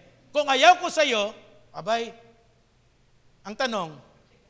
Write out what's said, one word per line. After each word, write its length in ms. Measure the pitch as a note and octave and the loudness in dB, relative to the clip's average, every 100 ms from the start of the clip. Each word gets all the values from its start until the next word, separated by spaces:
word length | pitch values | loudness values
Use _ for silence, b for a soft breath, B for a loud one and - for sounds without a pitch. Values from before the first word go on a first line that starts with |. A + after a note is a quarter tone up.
| - _ - | -20 _ -8
Kung 160 | D4 C#4 | -4 0
ayaw 260 | C4 D#4 F4+ | 4 6 6
ko 140 | F4 | 2
sa'yo, 400 | D#4 D4 A3 G3+ - - - - | 0 0 0 -2 -6 -20 -20 -20
abay, 400 | D#3 E3+ A#3 A#3 - - - _ _ _ _ _ _ _ _ _ _ G3 | -12 -4 -4 -4 -14 -20 -20 _ _ _ _ _ _ _ _ _ _ -14
ang 80 | G#3+ | -6
tanong, 400 | C4+ A3 E3 D3 - - _ _ _ | -4 -4 -8 -12 -20 -20 _ _ _